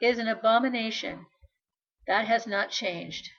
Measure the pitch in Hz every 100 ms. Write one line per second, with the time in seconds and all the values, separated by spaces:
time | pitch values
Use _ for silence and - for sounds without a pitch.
0 | 233 233 226 220 220 233 247 247 226 220
1 | - 170 175 _ - _ _ _ _ _
2 | - 196 220 226 226 202 208 - 208 170
3 | 165 160 -